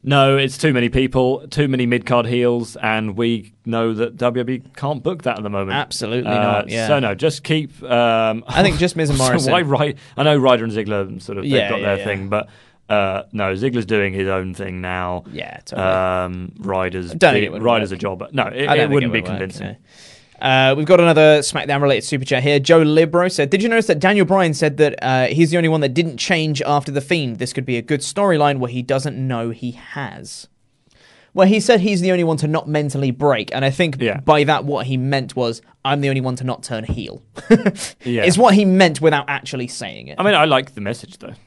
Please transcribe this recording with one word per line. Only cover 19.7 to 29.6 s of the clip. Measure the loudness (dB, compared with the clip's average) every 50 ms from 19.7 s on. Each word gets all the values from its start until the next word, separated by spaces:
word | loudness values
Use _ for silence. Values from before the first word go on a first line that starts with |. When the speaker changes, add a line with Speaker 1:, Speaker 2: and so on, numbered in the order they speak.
| -14 _ _ _ _ -20 -20 -20 -20 -20 _ _ _ _
Speaker 2:
Uh, | 0 2 2 4 4 4 2
we've | 2 4
got | 6 6 6
another | 8 6 6 8 8 8 6 6
SmackDown-related | 2 -2 -6 -6 -4 -2 -2 0 2 2 2 0 0
super | -4 -6 -6 -2
chat | -2 -2 0 2
here. | 2 2 2
Joe | 4 6 6 6 6
Libro | 6 4 4 2 4 2 0 0
said, | 0 0 0 0 0
"Did | 2 0 2
you | 2
notice | 2 2 2
that | 2 0 2
Daniel | 4 4 4 4 4
Bryan | 4 4 2 2 0 0
said | 0 0 -2 2
that, | 2 2 2 2 -2
uh, | -2 0 0 2 0
he's | 0 2 2 2 4
the | 2
only | 0 2
one | 2 0 2
that | 0 0 0
didn't | 0 -2 -2 -4
change | -8 -4 -2 0 0 0 -2 -2 -2
after | -2 0 0 0 0 -2
The | -6 -6
Fiend? | -2 -2 -2 -2 -2 -4 -6 -6
This | -8 -6 -6
could | -6 -4
be | -4 -4
a | -4
good | -2 -2 -4 -4
storyline | -4 -6 -4 0 0 2 2 2 2 2 0 0
where | -4 -4
he | -6 -8 -4
doesn't | -2 -2 -2 -2 -4 -6
know | -6 -6 -4 -4 -4 -6 -6
he | -8 -8